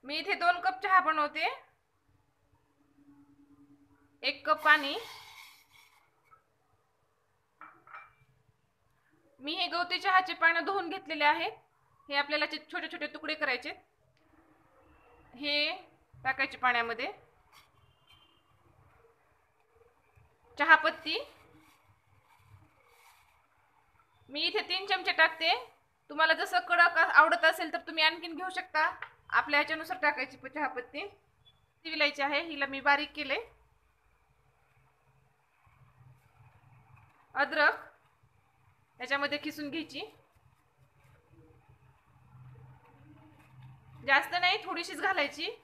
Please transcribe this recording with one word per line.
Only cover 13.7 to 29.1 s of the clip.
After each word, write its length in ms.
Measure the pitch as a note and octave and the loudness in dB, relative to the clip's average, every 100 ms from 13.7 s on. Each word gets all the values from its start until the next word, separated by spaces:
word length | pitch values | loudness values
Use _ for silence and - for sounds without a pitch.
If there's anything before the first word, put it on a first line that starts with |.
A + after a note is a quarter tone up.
| F4+ _ _ _ _ _ _ _ _ _ _ - - - - - A#3+ | -12 _ _ _ _ _ _ _ _ _ _ -20 -20 -20 -20 -20 -8
हे 360 | D4 D4 D4+ F#4 - _ _ - | -2 0 -2 -4 -12 _ _ -6
टाकायचे 340 | C4 C4 C4+ - | -4 -2 -4 0
पाण्यामध्ये. 540 | B3+ A#3+ A#3 A#3 D4 - - _ _ - _ _ _ _ _ - _ _ _ _ _ _ _ _ _ _ _ _ _ _ _ A#4 _ _ _ _ _ _ _ - | 0 0 -2 -4 -8 -10 -20 _ _ -20 _ _ _ _ _ -20 _ _ _ _ _ _ _ _ _ _ _ _ _ _ _ _ _ _ _ _ _ _ _ -4
चहापत्ती 600 | D4+ D#4+ D#4 D#4+ D4+ E4+ - - - - - _ _ _ _ _ _ _ _ - _ _ _ _ - _ _ _ _ _ _ _ _ _ _ _ - | 6 6 6 -4 -6 -6 -6 -16 -20 -20 -20 _ _ _ _ _ _ _ _ -20 _ _ _ _ -20 _ _ _ _ _ _ _ _ _ _ _ -12
मी 120 | C#4 | -4
इथे 280 | E4+ G4 - | -2 -2 -4
तीन 160 | F4+ G4 | -6 -2
चमचे 260 | F#4+ F#4 | -2 0
टाकते. 680 | E4+ E4 - D#4+ A4+ B4 _ _ _ _ | 4 2 4 0 0 -2 _ _ _ _
तुम्हाला 240 | D4 D#4+ | 0 2
जसं 260 | D#4+ F#4+ F#4 | 2 2 -2
कडक 380 | F4+ F4 E4+ E4 | 0 4 4 6
आ-, 140 | E4+ | 4
आवडत 340 | C#4+ D#4 E4+ D#4+ | 6 6 6 2
असेल 280 | - E4 | 2 -4
तर 60 | E4+ | -6
तुम्ही 240 | - D#4+ | -8 2
आणखीन 320 | D#4 E4+ E4+ D#4+ | 2 2 -10 -8
घेऊ 140 | F#4 | -6
शकता, 500 | F#4 F#4 D4+ D#4+ - - | -8 -4 0 0 -2 -16